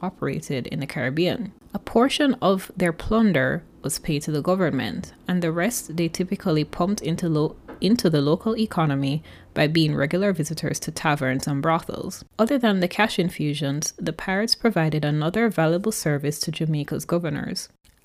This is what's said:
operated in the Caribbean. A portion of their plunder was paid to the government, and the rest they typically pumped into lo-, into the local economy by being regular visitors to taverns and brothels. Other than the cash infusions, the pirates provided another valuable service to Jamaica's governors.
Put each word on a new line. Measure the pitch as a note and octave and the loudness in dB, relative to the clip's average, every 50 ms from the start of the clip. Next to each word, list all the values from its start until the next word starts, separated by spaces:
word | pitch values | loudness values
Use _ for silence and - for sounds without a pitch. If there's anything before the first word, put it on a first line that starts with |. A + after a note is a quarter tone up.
| - | -8
operated | F#3 F#3 - - C#3+ C#3 D3 - - C#3+ B2+ - | -8 -6 -4 -6 -4 -4 -6 -6 -6 -6 -6 -6
in | - - D#3 | -6 -6 -6
the | C#3 | -8
Caribbean. | - - D3+ B2+ B2+ C3+ D#3 F3 F#3 - - G#3+ - - - - - - | -6 -6 -4 -4 -2 0 0 0 0 0 -2 -6 -10 -10 -16 -18 -12 -12
A | - | -10
portion | - - - A3+ A#3+ C4+ - - D4+ C#4 A#3 - - | -6 0 2 4 4 4 2 2 2 2 2 2 2
of | F3 G3 G3 - - - | 2 2 2 -2 -6 -4
their | F#3 F#3+ F3 E3 | 0 0 0 0
plunder | - - - A3 A3+ A3+ G#3 F3 C3+ C3 C3 C#3+ E3+ - - - - - | -2 -2 0 2 4 4 4 4 4 2 2 0 -2 -6 -10 -16 -10 -8
was | - - - | -6 -6 -6
paid | - - D#3 C#3+ D3 | -4 -4 -4 -2 -2
to | - | -2
the | D3+ D3 C3 | -2 -2 0
government, | - F#3 G3 F#3 D3+ C3+ C3 A#2 G#2+ - - - - - - - | 0 2 2 2 0 0 0 -2 -4 -4 -6 -8 -10 -14 -12 -4
and | - F3+ F3+ | -2 0 0
the | F3 D#3+ D#3+ | 0 0 0
rest | E3+ E3+ A3 A#3+ - - - D#3 | 0 0 0 -2 -4 -6 -6 -4
they | E3+ E3+ E3 | -2 -2 -2
typically | E3 - F#3 F3+ G3+ F#3+ - G3 D#3+ D3+ D3+ | 0 -2 -4 -4 -4 -4 0 0 2 2 0
pumped | D3+ - - F3 F#3 G#3 G#3 | 0 -2 -2 0 0 0 -2
into | - D3 E3 - - E3+ | -2 -4 -2 -2 0 0
lo-, | D#3+ D3+ D3+ D3+ - - - - - - | 2 2 0 0 -2 -8 -18 -18 -10 -2
into | - F#3+ A3+ A#3+ - F#3 | 2 2 2 4 4 4
the | D#3 D3 C#3 | 4 4 4
local | C#3+ D#3 F3+ - A3+ A3+ | 4 2 2 0 -2 0
economy | A3 A3 G#3+ - - D#3+ D3+ C#3 C#3 C#3 C#3 C#3+ D#3 - - - - - - - | 0 -2 -2 0 0 2 2 2 2 0 0 -2 -2 -4 -8 -20 -20 -18 -6 0
by | - D#3 | 0 2
being | D3 D#3 E3 D#3+ D3+ D3 | 2 4 4 2 2 2
regular | D3 C#3 D3 D#3+ F3+ G3 G#3 F#3+ | 0 0 0 2 2 2 2 0
visitors | D#3 D3+ - D#3+ D#3 - D3 C#3+ - | 0 -2 -4 -4 -6 -4 -4 -4 -4
to | - - | -6 -8
taverns | D#3 - - D#3+ D3 C#3+ C3+ C3 B2+ C#3 - | -8 -2 0 0 0 2 0 0 0 0 -2
and | D3+ C#3+ C#3 | -2 -2 0
brothels. | C#3 E3 D#3+ E3+ - - - - - - - - - _ _ - | 2 2 2 2 0 -4 -8 -8 -8 -8 -10 -12 -16 _ _ 0
Other | A3 A3+ D4 C4+ | 2 2 2 2
than | A#3+ A3 G3+ F#3+ | 4 4 4 4
the | F3+ F3 | 2 0
cash | - - G#3 A3 - - | 2 2 2 2 2 0
infusions, | F3 F3+ - - D3+ D3 D3 D3 D3+ C#3 C#3 D3 D#3 - - - | 0 0 0 -2 -2 -2 -2 -2 -2 -2 -2 -2 -4 -6 -6 -6
the | - D#3 D#3 | -6 -6 -6
pirates | - - - F#3+ F#3+ G#3+ A#3 - | -6 -4 -2 0 0 2 0 0
provided | - - A#3 G#3 E3+ D#3+ D#3 D3 D3+ D3 | 0 0 0 2 2 2 2 2 0 0
another | D3 D3 D3+ D3+ D#3+ F#3 G#3+ A#3 A#3 | 0 0 0 0 0 0 2 0 0
valuable | - - D#3+ D#3+ E3 F3 G3+ A3 A3 | 2 2 2 4 2 2 0 -2 -2
service | - - E3 D3 C#3+ D3 C#3 D3 - | -2 0 0 0 0 0 -2 -4 -2
to | - - | -4 -4
Jamaica's | D#3 - E3 D#3 D#3 D3 C#3+ - D#3 - D3+ | -4 -2 -2 0 0 -2 -2 -4 -6 -6 -4
governors. | - - F3 E3+ D#3 D3 C#3 - - - - - - _ _ _ _ - _ - | -2 -2 -2 0 -2 -4 -4 -6 -6 -8 -8 -10 -14 _ _ _ _ -16 _ 6